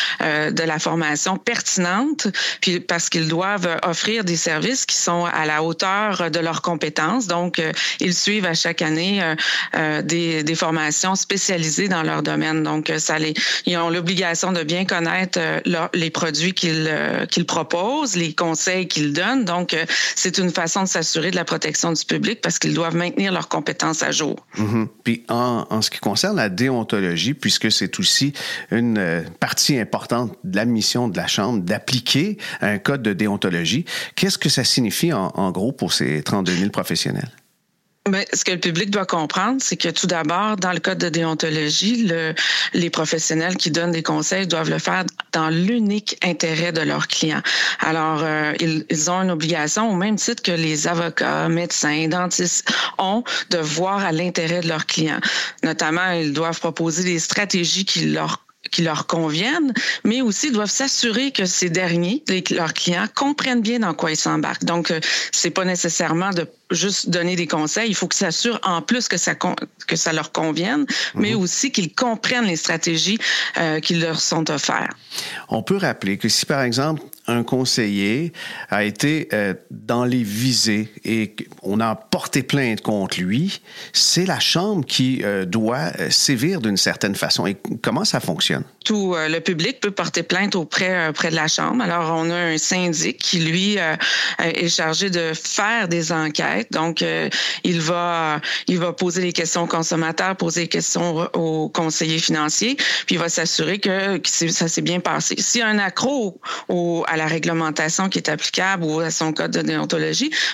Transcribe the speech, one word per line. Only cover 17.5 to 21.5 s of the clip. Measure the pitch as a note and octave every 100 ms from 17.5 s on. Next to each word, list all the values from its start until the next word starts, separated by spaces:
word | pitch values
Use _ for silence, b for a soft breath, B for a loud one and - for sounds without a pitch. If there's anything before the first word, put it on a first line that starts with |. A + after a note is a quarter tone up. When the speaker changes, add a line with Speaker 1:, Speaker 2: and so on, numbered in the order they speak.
| E3+ D#3 E3+ G3+ D4 C#4
Speaker 1:
les | F3+ E3
conseils | C#3 E3+ D#3 F#3 F#3 F3
qu'ils | D#3 D3
donnent. | D3 G3 C4 G3
Donc, | F3 F3
euh, | D#3+ E3 B B
c'est | - F#3 F3
une | F3+
façon | E3 E3 G3+
de | F#3+
s'assurer | F3+ D#3+ E3+ D#3+
de | F3+
la |
protection | E3